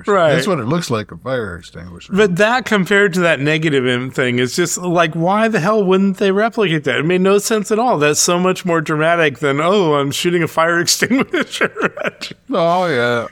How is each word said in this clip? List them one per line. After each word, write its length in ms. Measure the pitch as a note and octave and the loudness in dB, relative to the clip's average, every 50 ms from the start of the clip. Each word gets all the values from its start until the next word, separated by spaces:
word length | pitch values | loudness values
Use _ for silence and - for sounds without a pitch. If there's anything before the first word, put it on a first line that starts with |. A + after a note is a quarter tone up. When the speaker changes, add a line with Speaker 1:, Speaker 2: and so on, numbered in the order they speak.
| - | -4
Speaker 1:
something. 100 | - G3+ | 0 2
Speaker 2:
Right. 180 | F#3+ E3+ D#3 C#3+ | 4 4 4 4
Speaker 1:
That's 120 | E3 - | 2 2
what 140 | G#3 F#3 D3 | 0 -2 -2
it 60 | A2 | -2
looks 240 | A#2 D#3+ F3 E3+ - | -2 -2 -2 -2 -2
like, 200 | A#2+ G#2+ G#2 - | -4 -4 -4 -6
a 60 | F#2 | -12
fire 400 | E2 F2+ B2 C3 B2+ A2 F#2+ F2 | -14 -8 -6 -6 -6 -6 -8 -10
extinguisher. 560 | E2+ E2+ - - E2+ E2+ F2+ F2 - - - - | -12 -16 -18 -18 -18 -18 -16 -18 -18 -12 -4 0
Speaker 2:
But 240 | F#3+ G#3+ G3+ F3+ | 2 2 2 4
that 280 | E3 G#3 A3 A#3+ C4 - | 2 2 2 2 -2 -2
compared 500 | - A3 G3+ F3+ - G3+ G3 G3+ G3+ D#3+ | 0 0 0 2 2 2 2 2 2 2
to 60 | F#3 | 0
that 200 | F3 E3+ D#3 B2+ | 2 2 2 2
negative 440 | C#3 D3 D#3 D#3+ D#3 E3 C#3 C#3 B2 | 2 0 0 0 0 0 0 2 2
M 240 | B2+ B2 B2 B2+ C3 | 0 0 -2 -4 -4
thing, 280 | B2+ - C3+ B2 B2 B2 | -4 -2 -2 0 0 0
it's 160 | B2+ B2 - | -2 -2 0
just 220 | F3 F3 D3+ - - | -2 -2 -2 -2 -4
like, 340 | F3 F3+ E3 F3+ E3+ D#3+ D#3+ | -4 -2 0 2 2 0 0
why 340 | E3 E3 F3+ G3 G#3+ A3+ A3+ | -2 0 0 2 2 0 0
the 100 | A3 G3 | 0 0
hell 220 | D3 G3+ A3 G#3+ G3+ | 0 0 0 2 2
wouldn't 360 | F3+ F#3 F#3+ G3 G3 F#3 - | 2 2 2 2 0 0 0
they 120 | G#3+ G3 | 0 0
replicate 540 | F#3+ G3+ A3 A#3 - A#3+ G#3 E3 E3 D#3 C#3 | 2 2 0 0 0 -2 0 0 0 -2 0
that? 160 | C#3+ A#2+ A#2+ | 0 0 0
It 40 | C#3 | 0
made 160 | E3 F3+ F3+ | 0 2 2
no 180 | F#3 G3 G3+ G#3 | 4 4 2 2
sense 340 | G3+ - A3+ G#3+ F#3+ - A3 | 2 0 -2 -2 -2 -2 -2
at 60 | G#3 | 0
all. 180 | A#3+ B3+ G#3 D3+ | 0 0 2 2
That's 220 | D3 D3 D3+ - | 2 2 2 2
so 180 | - F3+ F3 F3 | 0 0 0 2
much 260 | F3+ F#3 F3 - - | 2 0 0 -2 -2
more 160 | F3 E3+ E3 | -2 -2 -2
dramatic 580 | D#3 E3 D#3+ D3+ D#3 E3 E3+ E3+ D#3+ D3+ B2+ - | 0 -2 -2 0 2 2 2 2 2 0 0 -2
than, 220 | D3+ C#3+ C3+ C#3+ | -2 0 0 0
"Oh, 340 | D#3 E3+ G3+ G#3+ F#3 D#3 D3 | 0 2 2 2 2 2 2
I'm 160 | C#3+ C#3 C#3 C3 | 0 0 -2 -4
shooting 300 | - - F3 E3+ F3 E3 | -2 -2 0 0 0 -2
a 60 | C#3 | -2
fire 300 | - D#3+ E3 E3+ E3+ E3+ | 0 0 0 2 0 0
<laughs> 0 | |
extinguisher." 920 | E3+ - - - - - A#3 C#4 A3+ - - D#4+ - - - - - - - A4+ - - - - - G3+ - - - - - - _ - C4+ | 0 0 0 -2 0 0 0 0 0 -2 -2 -4 -4 -4 -4 -4 -4 -4 -2 -4 -6 -6 -4 -6 -8 -8 -8 -10 -14 -16 -16 -18 _ -6 -2
Speaker 1:
Oh, 340 | F#3 E3 E3+ F3 F#3 F#3 | 0 0 0 0 0 0
yeah. 400 | E3+ D3 A#2+ A#2+ A#2+ A#2+ A#2+ A2 - | 0 0 0 0 0 0 -2 -4 -6